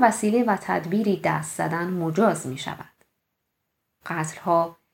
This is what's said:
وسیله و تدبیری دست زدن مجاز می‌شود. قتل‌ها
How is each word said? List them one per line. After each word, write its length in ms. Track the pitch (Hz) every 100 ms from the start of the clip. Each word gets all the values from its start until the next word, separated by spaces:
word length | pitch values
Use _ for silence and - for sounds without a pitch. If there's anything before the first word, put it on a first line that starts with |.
وسیله 420 | 240 208 214 226
و 140 | 233 190
تدبیری 600 | - 185 165 202 208 190
دست 340 | 170 156 156 -
زدن 360 | 160 165 175
مجاز 540 | 185 165 160 220 160 135
می‌شود. 580 | 131 - - - _ _ _ _ _ _ _ _ _ _ _ -
قتل‌ها 720 | 175 156 - - 170 165 170 _